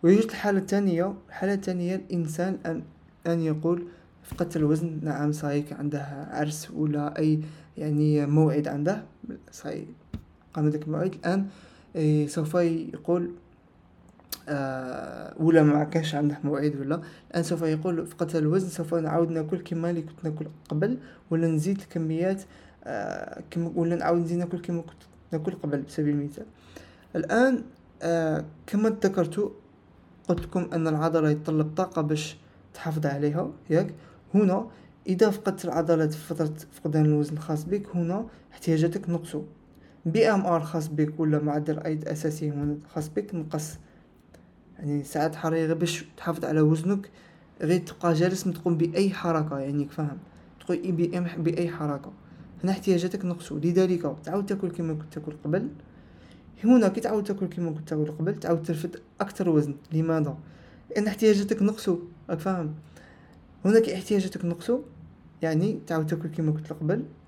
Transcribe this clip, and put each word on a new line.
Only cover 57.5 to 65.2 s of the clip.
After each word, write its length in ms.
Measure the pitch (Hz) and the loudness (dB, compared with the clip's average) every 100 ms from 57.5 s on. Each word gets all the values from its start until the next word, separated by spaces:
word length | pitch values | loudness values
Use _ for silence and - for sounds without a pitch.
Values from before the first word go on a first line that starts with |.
| 165 170 | -2 -4
كنت 180 | 156 156 | -4 -4
تاكل 220 | 156 151 | 0 0
قبل، 280 | - 160 208 | 0 -2 -2
تعاود 240 | - 165 | 0 0
ترفد 360 | 165 156 170 - - - | 0 -4 -4 -10 -20 -6
أكثر 280 | 196 - 180 | -6 0 4
وزن. 260 | 156 147 139 - | 4 4 -4 -4
لماذا؟ 440 | 156 165 160 147 - - - - - - | 0 2 2 0 -4 -14 -20 -20 -20 -6
لأن 180 | - 208 | -2 -2
احتياجاتك 540 | 196 220 202 202 226 | 4 6 6 4 2
نقصوا، 360 | 196 214 - 175 175 - - | 2 2 -2 -2 -2 -18 -8
راك 100 | 170 | -4
فاهم؟ 360 | 196 185 156 156 - - - - - - - - 185 | -2 -2 -4 -8 -14 -20 -20 -20 -20 -20 -20 -4 4
هنا 140 | 220 | 6
كي 160 | 226 185 | 6 -2
احتياجاتك 500 | 185 208 185 180 170 | 0 0 0 -2 -4
نقصوا، 340 | 170 - 247 302 - - - | -4 0 -2 -2 -18 -20 -20